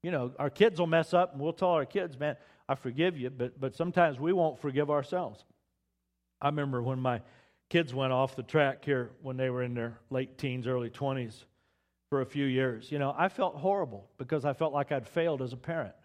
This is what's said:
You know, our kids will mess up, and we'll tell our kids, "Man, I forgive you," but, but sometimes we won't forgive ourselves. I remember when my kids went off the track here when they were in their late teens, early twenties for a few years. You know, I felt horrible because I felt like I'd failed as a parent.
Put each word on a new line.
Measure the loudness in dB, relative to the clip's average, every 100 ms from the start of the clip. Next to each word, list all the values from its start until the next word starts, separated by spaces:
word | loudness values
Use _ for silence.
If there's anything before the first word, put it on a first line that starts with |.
You | 0
know, | -2 -2 -2
our | -4
kids | 4 2 4
will | 2
mess | 2 4
up, | 4 2
and | 0
we'll | -6
tell | 0 2
our | 2 2
kids, | -2 -4 -4
"Man, | -6 -6 -14 _ -4
I | -4
forgive | -4 0 0 0
you," | -8
but, | -4 -6 -4
but | -8 -2
sometimes | 0 4 4 4
we | 0
won't | 2 2 0
forgive | -2 0 2
ourselves. | 0 0 -4 -4 -10 _ _ _ _ _ _ _ _ _ _
I | -2
remember | 0 -2 -2
when | -2 0
my | 0 -2 -6 -20 _ _ _
kids | 0 2
went | 0 2
off | 2 2 -2
the |
track | 0 4 4 2 -2
here | -2 -2 -10
when | -10 -2
they | -2
were | -2
in | -4
their | -4 -6 -8 _
late | -6 -6 -6
teens, | -6 -4 -2
early | -2 -4
twenties | -4 -4 -2 -6 -10 -20 _ _ _ _ _ _
for | -2
a | 0
few | 0 2
years. | 2 2 -2 -6
You | -2
know, | -2 2
I | 0
felt | 2 -2 0
horrible | 0 0 -2 -6 -18 -14
because | -4 0 0
I |
felt | 0 0
like | 0 0
I'd | -2 -2
failed | 0 0 0
as | -4
a | -6
parent. | -6 -4 -6 -10